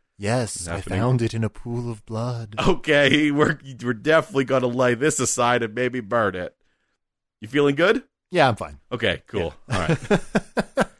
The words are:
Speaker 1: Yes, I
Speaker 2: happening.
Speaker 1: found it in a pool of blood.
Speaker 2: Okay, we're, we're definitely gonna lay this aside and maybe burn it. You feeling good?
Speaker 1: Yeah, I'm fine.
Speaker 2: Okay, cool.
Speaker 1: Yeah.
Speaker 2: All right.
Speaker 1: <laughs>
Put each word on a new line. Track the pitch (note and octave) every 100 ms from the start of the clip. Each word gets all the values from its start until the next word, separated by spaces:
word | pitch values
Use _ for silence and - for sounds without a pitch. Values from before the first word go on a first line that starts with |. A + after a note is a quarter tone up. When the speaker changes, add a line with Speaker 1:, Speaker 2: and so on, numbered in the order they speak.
| _ -
Speaker 1:
Yes, | G2+ B2+ A2 - F2
I | G2
Speaker 2:
happening. | - G2
Speaker 1:
found | B2 B2+
it | A2+
in | A2+
a | A2
pool | - A#2+ A#2+ A#2+
of | G#2 -
blood. | A2 B2 A#2 A2 G#2+ -
Speaker 2:
Okay, | A2 D#3 D3 C#3 D3 D3+
we're, | C#3+ F3 D3 C#3 A#2
we're | A#2+
definitely | A2+ D3 D#3+ - C3+ B2+
gonna | C3 B2
lay | B2 B2+
this | A#2 D3 -
aside | A#2+ - A#2+ B2
and | A2+ A2+
maybe | B2+ B2
burn | G2+ A#2 G2+ F2+
it. | F2 - _ _ _ _ _ _ _ _
You | G#2+
feeling | C#3 C#3+ C#3+
good? | F#3 B3+ - _ _
Speaker 1:
Yeah, | F3 C3+
I'm | G#2+
fine. | D2+ C#2+ _
Speaker 2:
Okay, | A#2+ G#2+ E2+ -
cool. | G2+ E2 - -
Speaker 1:
Yeah. | G2
Speaker 2:
All | D#3+
right. | D3+ - F#3+ - G#3 - A#3+ - -
Speaker 1:
<laughs> | -